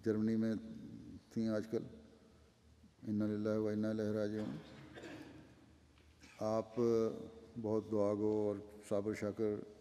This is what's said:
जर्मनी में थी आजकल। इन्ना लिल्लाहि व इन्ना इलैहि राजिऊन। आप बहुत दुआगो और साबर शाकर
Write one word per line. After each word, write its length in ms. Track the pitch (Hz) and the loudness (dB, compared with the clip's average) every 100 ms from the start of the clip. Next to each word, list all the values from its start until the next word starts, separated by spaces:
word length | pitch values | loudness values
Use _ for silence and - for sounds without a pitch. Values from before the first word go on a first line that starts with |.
जर्मनी 320 | 113 107 110 113 | 4 4 4 4
में 220 | 113 110 - - - - - - - | 2 0 -4 -12 -12 -14 -14 -16 -8
थी 160 | - 113 | -2 0
आजकल। 340 | 110 110 113 123 - - - - - - _ - - - - 107 | 0 0 -4 -4 -12 -20 -20 -20 -20 -20 _ -20 -20 -20 -12 -2
इन्ना 180 | 107 107 | 0 0
लिल्लाहि 320 | 104 107 107 | 0 0 2
व 120 | 107 | 2
इन्ना 180 | 107 107 | 2 0
इलैहि 220 | 110 107 | 0 0
राजिऊन। 460 | 107 104 107 107 151 - - - - - - - - - - - - - - - - - - | 0 0 -2 -4 -6 -10 -16 -16 -14 -12 -14 -14 -18 -20 -20 -20 -20 -20 -20 -20 -20 -20 -4
आप 300 | 107 110 113 - 117 113 113 - - - - - | 0 0 0 2 4 6 4 0 -8 -14 -14 -4
बहुत 320 | 107 110 101 | 0 0 2
दुआगो 420 | 107 101 104 107 107 104 | 2 4 4 4 4 2
और 80 | 101 101 - | 0 -6 -16
साबर 300 | - 104 104 | -2 0 0
शाकर 520 | 104 107 98 107 104 - - | -2 -2 0 0 0 -6 -16